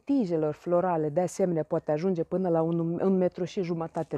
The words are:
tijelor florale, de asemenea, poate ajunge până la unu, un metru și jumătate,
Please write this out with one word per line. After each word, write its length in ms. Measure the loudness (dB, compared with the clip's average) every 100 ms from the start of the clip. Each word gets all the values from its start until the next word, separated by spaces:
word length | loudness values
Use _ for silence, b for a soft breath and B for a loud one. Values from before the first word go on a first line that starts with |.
tijelor 500 | 0 0 2 0 0
florale, 540 | -2 0 2 2 0 0
de 120 | 0
asemenea, 420 | -2 0 0 0
poate 300 | 0 -2 0
ajunge 300 | 0 0 -2
până 260 | -2 -2 0
la 140 | 2
unu, 200 | 2 0
un 340 | 0 0 2 2
metru 280 | 2 -2
și 180 | -6 -4
jumătate, 540 | -4 -4 -4 -6 -6